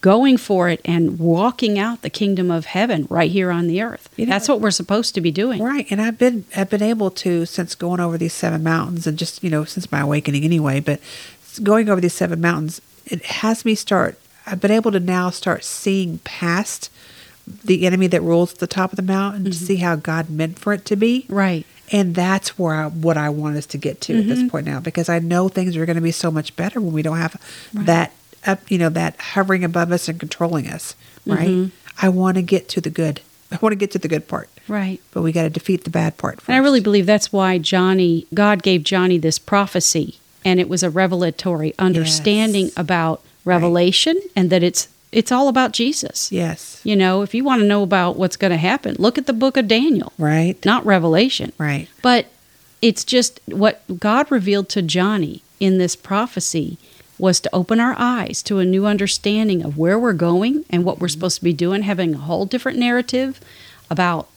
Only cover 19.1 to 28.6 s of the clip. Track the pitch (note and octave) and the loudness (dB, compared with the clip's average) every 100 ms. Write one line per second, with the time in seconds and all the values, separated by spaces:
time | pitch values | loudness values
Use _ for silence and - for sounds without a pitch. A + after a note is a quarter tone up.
19.1 | F#3+ G3 G3+ F#3+ E3+ F3+ G3 F3 E3 D3+ | 0 -2 -4 -4 -4 -2 -2 0 -2 -2
20.1 | D#3+ D#3+ D#3 D#3+ E3+ - G3+ - G3+ A3+ | -4 -2 -4 -4 -4 -4 -4 -2 0 2
21.1 | B3 C4 G3 G3 E3+ - - - G#3 F#3 | 0 -2 0 0 0 -6 -20 -4 0 0
22.1 | E3+ F3+ F#3+ - - F3 D#3 D3+ E3 D#3+ | 0 0 0 -2 -4 -2 0 -2 -2 0
23.1 | D#3 D3+ D3 D3+ D3 D3+ D3 C#3+ - - | 2 0 -2 -4 -4 -6 -6 -6 -6 -2
24.1 | A#3 G#3 B3 B3+ D#3+ D#3+ C#3+ E3 D#3+ E3 | 0 2 0 0 -2 -4 -6 -6 -4 -2
25.1 | E3+ E3 F3 F#3+ F#3 F#3 E3 E3 E3 E3 | 0 0 2 2 0 -2 -2 -2 0 0
26.1 | E3 F3 D#3 D3+ - F3+ B3 F#3+ D#3 D#3+ | 0 -2 -2 -4 -6 -6 -2 -2 -2 -2
27.1 | D#3+ D#3+ - - - - G#3+ E3+ E3 E3+ | -2 -4 -6 -20 -20 -12 -4 2 2 0
28.1 | - _ - - F#3+ | -6 _ -10 -4 -4